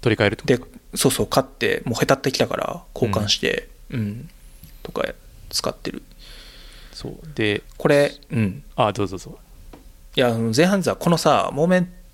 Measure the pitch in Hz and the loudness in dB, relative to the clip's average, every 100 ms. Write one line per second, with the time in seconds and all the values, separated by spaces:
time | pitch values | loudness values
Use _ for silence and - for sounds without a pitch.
0 | 123 104 104 107 - 127 - - - - | 2 2 2 0 0 0 0 -20 -12 0
1 | 147 - 110 - 131 - 113 - - 113 | 0 2 2 2 0 -2 -2 -2 -2 -2
2 | - 135 143 - 117 - - 175 - - | 2 2 0 -2 -2 -2 -6 -8 -12 -4
3 | 104 101 104 - - - - - - 131 | 0 0 0 -2 0 -4 -8 -20 -10 -6
4 | 104 107 147 - - - - - - - | -4 -6 -14 -18 -20 -20 -20 -16 -10 -4
5 | - - - - - - - - - - | -6 -6 -18 -20 -8 -6 -6 -6 -10 -10
6 | - - - - - - - - - - | -16 -20 -20 -20 -20 -20 -20 -20 -20 -14
7 | - - 156 147 107 208 - - 151 143 | -12 -12 -12 -2 0 0 -4 -4 2 4
8 | 143 - - 131 104 92 - - 110 101 | 2 -2 -6 -2 -2 -4 -12 0 0 0
9 | 98 92 - - - - - - - - | -4 -6 -12 -18 -20 -20 -20 -20 -20 -20
10 | - - 123 113 113 113 175 202 147 95 | -8 0 2 2 0 4 4 4 0 0
11 | - 165 165 123 - 135 170 185 175 - | 2 2 4 4 2 0 2 2 2 -6
12 | - | -20